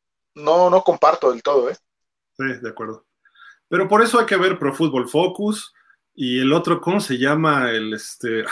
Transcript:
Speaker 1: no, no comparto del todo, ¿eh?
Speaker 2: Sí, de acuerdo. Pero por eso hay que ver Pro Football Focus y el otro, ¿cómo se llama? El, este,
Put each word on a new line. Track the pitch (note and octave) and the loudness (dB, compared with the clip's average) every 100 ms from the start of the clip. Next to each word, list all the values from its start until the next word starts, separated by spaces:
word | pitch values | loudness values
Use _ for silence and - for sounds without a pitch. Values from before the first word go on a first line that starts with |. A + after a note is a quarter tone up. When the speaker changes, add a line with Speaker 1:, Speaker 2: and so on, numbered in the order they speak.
| _ _ _ | _ _ _
Speaker 1:
no, | - D3+ E3+ F3+ | -6 0 4 4
no | F#3 | 4
comparto | F#3 E3+ D3+ E3 C3+ | 4 4 2 4 0
del | A#2+ | 0
todo, | C#3 C#3+ B2 | 0 0 0
¿eh? | - _ _ _ _ _ - | -4 _ _ _ _ _ -8
Speaker 2:
Sí, | C3+ A#2 | -8 -6
de | A#2+ | -12
acuerdo. | G#2+ A2 A2 _ _ _ _ - _ _ | -12 -14 -14 _ _ _ _ -20 _ _
Pero | F3 F#3 | -2 2
por | G#3 | 4
eso | A3+ A#3 | 4 2
hay | A3 | 2
que | G3 | 0
ver | F#3 F#3 | 0 0
Pro | C#3 | -4
Football | C3+ D#3+ C3 B2 | -2 -2 0 -2
Focus | D3 F3+ F#3 G#3 G#3 - _ _ _ _ | 0 -2 -2 -4 -4 -10 _ _ _ _
y | - C3 B2 | -8 -4 0
el | C3 | 2
otro, | D#3+ E3+ E3 | 2 0 -2
¿cómo | - G3+ | 0 -2
se | - B2+ | -2 -2
llama? | C3 D3+ D#3+ C#3+ B2 | 0 0 0 0 0
El, | A2+ A2 | -2 -4
este, | G#2+ - - A#2+ A2+ G#2+ | -8 -10 -10 -6 -4 -6